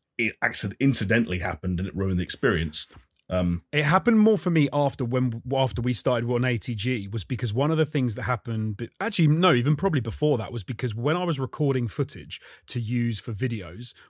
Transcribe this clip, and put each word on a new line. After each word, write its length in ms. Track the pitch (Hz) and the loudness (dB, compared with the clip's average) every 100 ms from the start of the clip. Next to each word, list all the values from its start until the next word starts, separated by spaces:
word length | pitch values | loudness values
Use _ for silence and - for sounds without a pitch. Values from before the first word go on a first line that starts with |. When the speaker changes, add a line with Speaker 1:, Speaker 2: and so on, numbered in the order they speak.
| _ - | _ -4
Speaker 1:
it 180 | 110 - | -4 -2
accident-, 400 | 117 - 107 - | -2 -2 -4 0
incidentally 580 | 135 127 95 113 - 90 | 2 2 2 2 2 -2
happened 400 | 90 82 92 87 | -4 -4 -2 -2
and 80 | 95 | -2
it 80 | 92 | -2
ruined 240 | 95 90 | 0 0
the 40 | |
experience. 640 | 87 - 131 87 80 - - - _ _ - | -2 0 2 2 -2 -6 -10 -14 _ _ -4
Um, 360 | 92 90 87 - | -2 0 -2 -2
Speaker 2:
It 140 | 151 147 | -2 2
happened 340 | 185 202 220 | 4 4 6
more 180 | 214 202 | 6 4
for 140 | 180 | 2
me 180 | 165 143 | 2 2
after 320 | 147 143 - | 2 0 0
when, 380 | 120 127 127 113 123 | -2 0 0 -2 -2
after 300 | 135 131 - | 0 0 0
we 120 | 120 | -2
started 360 | 123 135 120 120 | 0 2 0 0
on 160 | 120 127 | 0 2
A 140 | 120 | 0
T 160 | - 110 | -2 -4
G, 320 | 117 123 98 | -2 -4 -4
was 160 | 104 | -6
because 320 | - 120 117 110 | -4 -4 -2 0
one 160 | 147 | 2
of 60 | 160 | 2
the 60 | 151 | 0
things 280 | 147 123 | 0 -2
that 80 | 110 | -2
happened, 560 | 120 123 - 113 107 101 | -2 -4 -2 -4 -4 -4
be-, 120 | 117 - | -10 -6
actually, 280 | 208 202 156 | -4 2 4
no, 220 | 156 180 | 4 4
even 240 | 123 127 147 | 4 4 2
probably 240 | 190 151 | 2 0
before 380 | 110 - 151 123 | -2 0 2 2
that, 140 | 104 | -2
was 100 | 117 | -8
because 300 | 98 117 123 | -8 -6 -4
when 240 | 107 131 175 | -2 -2 0
I 60 | |
was 160 | 180 139 | 0 -2
recording 480 | 127 - 147 131 117 | -4 -2 0 0 -2
footage 520 | - 104 - 71 - - - - | -2 -4 -6 -14 -16 -18 -20 -8
to 120 | 123 | -6
use 400 | 110 120 120 107 | -2 -2 0 -2
for 140 | - | -6
videos 640 | 101 123 110 85 90 123 - - | -4 -4 -4 -8 -12 -14 -16 -18